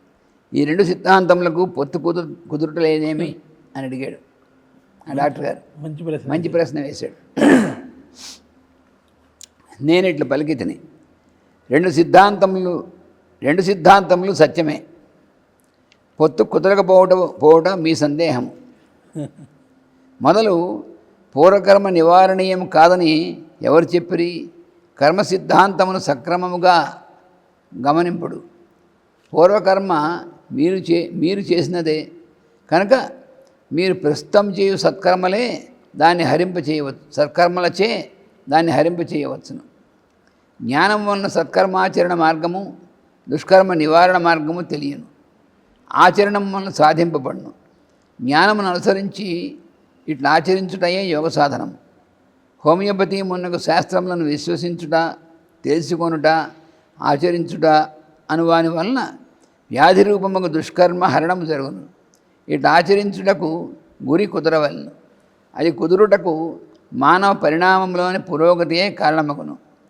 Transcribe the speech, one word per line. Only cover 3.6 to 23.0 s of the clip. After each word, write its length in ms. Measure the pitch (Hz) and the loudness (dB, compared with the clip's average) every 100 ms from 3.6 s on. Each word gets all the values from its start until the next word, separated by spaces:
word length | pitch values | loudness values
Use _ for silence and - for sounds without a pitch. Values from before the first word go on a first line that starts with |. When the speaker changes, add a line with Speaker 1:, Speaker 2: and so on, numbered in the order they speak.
| _ - | _ -12
Speaker 1:
అని 100 | 135 | -10
అడిగాడు 300 | 127 127 - _ _ _ _ _ _ _ _ - | -10 -10 -12 _ _ _ _ _ _ _ _ -12
ఆ 20 | |
డాక్టర్ 300 | 139 143 139 | -4 -4 -4
గారు. 380 | 139 - - 151 | -8 -10 -14 -18
Speaker 2:
మంచి 220 | 156 151 | -16 -12
ప్రశ్న. 260 | 165 151 127 | -10 -10 -6
Speaker 1:
మంచి 200 | 160 165 | -6 -4
ప్రశ్న 320 | 170 160 151 | -2 -2 -4
వేశాడు. 600 | 139 135 - - _ - 285 269 202 - - - - - - - _ _ _ _ _ _ _ _ _ _ - _ _ - | -10 -12 -14 -16 _ 0 4 4 2 -6 -16 -20 -20 -20 -20 -20 _ _ _ _ _ _ _ _ _ _ -20 _ _ -8
నేను 260 | 143 175 185 | 0 0 0
ఇట్లా 180 | 151 131 | -2 -2
పలికితిని, 540 | 139 156 139 90 - - _ _ _ _ _ _ _ - | -2 -2 -4 -6 -8 -16 _ _ _ _ _ _ _ 0
రెండు 180 | 143 185 | 2 2
సిద్ధాంతములు, 1000 | 147 165 175 202 202 190 190 180 170 - - _ _ _ _ | 2 4 6 6 4 0 0 -4 -6 -8 -18 _ _ _ _
రెండు 180 | 131 175 | -2 0
సిద్ధాంతములు 720 | 185 196 160 196 180 180 185 | 0 2 6 6 4 0 0
సత్యమే, 520 | 147 156 - 156 151 - - _ _ _ _ _ _ _ _ _ _ _ - | 2 2 2 -4 -6 -12 -20 _ _ _ _ _ _ _ _ _ _ _ 0
పొత్తు 240 | 156 151 | 0 2
కుదరకపోవట, 680 | 220 175 180 196 180 190 185 185 175 - | -2 0 2 2 6 6 6 4 0 2
పోవట 260 | 151 165 170 | 6 6 4
మీ 280 | 190 160 160 | -2 -2 0
సందేహము. 560 | 147 147 165 127 123 - - _ _ _ _ 160 143 - 143 _ _ _ _ _ _ - | -2 -2 -2 -2 -6 -12 -20 _ _ _ _ -14 -14 -16 -20 _ _ _ _ _ _ -2
మొదలు 640 | 127 196 220 175 175 208 - - _ _ _ 131 | 2 2 2 0 -2 -6 -14 -20 _ _ _ 4
పూర్వకర్మ 540 | 170 202 185 196 196 | 6 6 6 4 4
నివారణీయం 760 | 175 165 180 190 190 190 185 185 | 2 6 6 6 2 -2 -2 0
కాదని 760 | 156 165 180 | 4 6 6